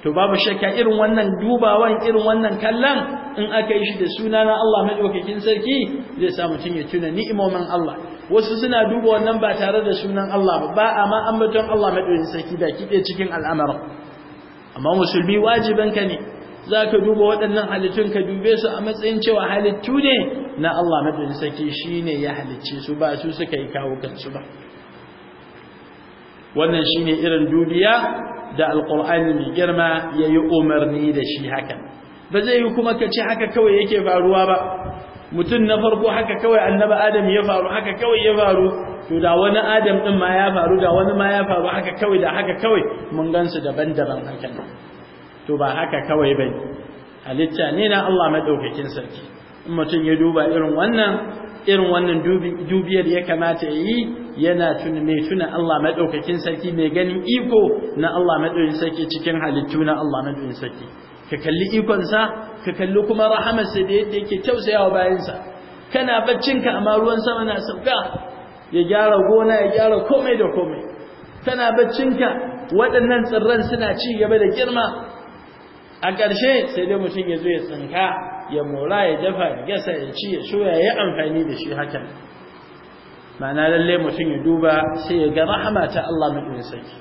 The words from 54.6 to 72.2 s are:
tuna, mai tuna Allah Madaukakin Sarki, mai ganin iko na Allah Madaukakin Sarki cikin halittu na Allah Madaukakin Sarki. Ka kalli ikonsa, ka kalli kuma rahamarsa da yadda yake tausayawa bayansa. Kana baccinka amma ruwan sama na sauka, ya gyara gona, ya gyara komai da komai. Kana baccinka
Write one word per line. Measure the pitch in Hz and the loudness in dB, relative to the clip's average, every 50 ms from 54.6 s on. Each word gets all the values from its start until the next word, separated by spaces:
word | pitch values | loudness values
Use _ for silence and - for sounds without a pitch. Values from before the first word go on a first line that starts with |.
| 170 131 - - - | 2 0 0 -2 -4
tuna, | 165 160 156 | -4 -4 -2
mai | 151 156 160 151 151 156 | 0 0 0 0 0 -2
tuna | 190 190 165 156 - | -2 -2 -2 -2 -2
Allah | 170 170 165 156 151 | -2 0 2 2 2
Madaukakin | 143 156 - - 175 156 151 147 147 - 175 170 - | 2 0 0 0 0 0 -2 -4 -4 -4 -4 -4 -2
Sarki, | 170 160 151 - 180 165 | -4 -6 -4 -6 -6 -2
mai | 165 160 156 | 0 0 0
ganin | 147 175 185 180 180 185 180 | 2 0 0 0 -2 -4 -2
iko | - 240 254 233 240 233 220 202 165 - - - - - | -2 -2 0 0 4 4 4 4 4 2 -2 -4 -6 -4
na | 143 156 170 | -2 -2 0
Allah | 165 175 180 175 160 151 151 | 0 2 2 2 2 2 0
Madaukakin | 165 160 170 165 156 151 | 0 0 0 0 0 0
Sarki | 156 165 165 160 165 160 | -2 -4 -4 -2 -4 -4
cikin | 156 - 160 - 170 165 160 | -4 -4 -4 -4 -2 -2 -2
halittu | 156 156 139 143 139 143 - 156 156 | -2 -2 -2 -2 -4 -2 -2 0 0
na | 156 156 | 0 0
Allah | 147 156 151 139 131 131 | 0 -2 -2 -2 -2 -4
Madaukakin | 143 139 139 139 131 123 - | -4 -6 -6 -8 -10 -10 -8
Sarki. | 135 123 - - - - - - - - - - - - | -10 -12 -12 -12 -18 -18 -18 -20 -20 -20 -20 -20 -12 -10
Ka | 151 143 | -8 -6
kalli | 151 160 156 170 190 196 214 220 | -2 -2 -2 0 -2 0 0 0
ikonsa, | 202 208 214 196 180 165 214 214 220 214 - - - - - - - | 2 2 0 0 0 0 0 0 0 0 -2 -8 -12 -14 -16 -10 -8
ka | 185 170 | -8 -4
kalli | - 190 185 196 208 208 | -4 -2 0 2 2 2
kuma | 208 226 214 214 220 | 2 2 2 4 2
rahamarsa | 220 220 220 233 226 226 208 190 - 196 185 | 2 2 0 0 0 0 -2 0 0 -2 0
da | 190 196 | 2 2
yadda | 202 214 208 208 202 | 0 0 0 -4 -4
yake | 202 - 202 190 190 | -4 -4 -4 -4 0
tausayawa | 262 247 233 196 214 208 214 196 190 | 0 -2 0 0 0 2 4 4 4
bayansa. | 196 190 180 185 185 180 - - - - - - - - - - - - - - - | 4 2 2 2 2 0 -2 -6 -8 -10 -12 -14 -16 -18 -18 -20 -20 -20 -18 -4 -2
Kana | 262 254 254 240 226 214 | -2 0 2 0 0 2
baccinka | 226 247 240 - 277 269 254 - 254 | 0 0 0 0 0 0 0 0 0
amma | 202 190 202 214 214 214 | -2 0 0 2 2 2
ruwan | 220 226 226 226 226 | 2 2 0 0 0
sama | 247 233 226 226 | -2 -2 -2 -2
na | 220 208 | -2 -4
sauka, | 196 196 214 - - - 254 254 220 - - - - - - - - - - - - - - - | -4 -4 -6 -8 -4 -2 -2 -2 -2 -2 -6 -8 -10 -10 -12 -16 -16 -18 -20 -20 -20 -18 -4 0
ya | 170 170 | 0 2
gyara | 170 202 208 214 214 214 196 190 - | 2 4 4 4 4 4 4 4 6
gona, | 220 220 220 220 220 | 4 6 6 4 4
ya | 214 202 196 | 4 2 2
gyara | - 220 220 220 214 202 208 - | 2 2 4 4 4 2 2 2
komai | 277 262 - 254 240 | 2 2 4 2 2
da | 214 214 - | 2 2 0
komai. | - 190 180 160 156 - - - - - - - - - - - - - - | 2 0 -2 -2 -4 -8 -10 -12 -14 -16 -18 -20 -20 -20 -20 -20 -20 -8 -4
Kana | - 254 247 240 233 226 | -4 -2 0 0 2 4
baccinka | 247 240 233 - - 269 262 254 262 | 4 2 2 2 0 0 0 2 2